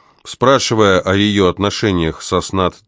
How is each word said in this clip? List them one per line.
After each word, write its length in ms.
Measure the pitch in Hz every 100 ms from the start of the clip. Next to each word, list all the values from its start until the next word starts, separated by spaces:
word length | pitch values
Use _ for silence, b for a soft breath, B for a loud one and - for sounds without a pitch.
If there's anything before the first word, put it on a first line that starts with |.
| b b -
Спрашивая 760 | - 120 135 - 113 104 92
о 160 | 95 98
ее 320 | 104 101 92
отношениях 760 | 85 101 - 110 92 80 78
со 200 | - 92
Снат 340 | - 95 90 -